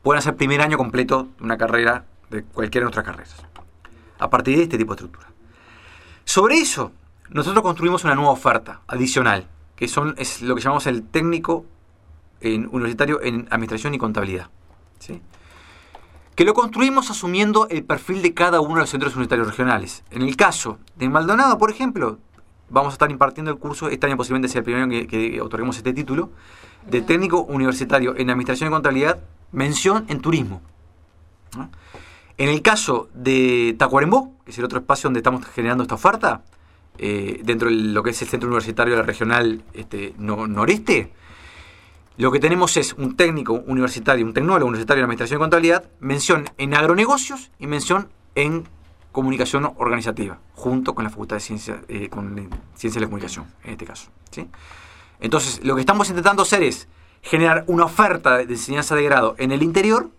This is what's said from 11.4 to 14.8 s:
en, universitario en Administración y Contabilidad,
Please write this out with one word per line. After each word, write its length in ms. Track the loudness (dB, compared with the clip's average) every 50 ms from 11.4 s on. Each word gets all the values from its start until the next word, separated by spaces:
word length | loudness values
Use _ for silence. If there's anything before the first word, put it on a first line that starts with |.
| -2 -2 -4 -4 -4 -14 -20 _ _ _ _ _ _ -20 -20 -20 _ -20 _ _
en, 300 | -2 -2 -2 -2 -2 -4
universitario 500 | -4 -4 -2 -2 0 0 0 0 0 -2
en 240 | -2 -4 -6 -6 -4 -4
Administración 420 | -4 -4 -2 -4 -6 -4 -4 -4 -4
y 40 |
Contabilidad, 520 | -4 -4 -4 -2 -2 -4 -4 -6 -8 -10 -12 -20 -20 -20 -20 -20 -20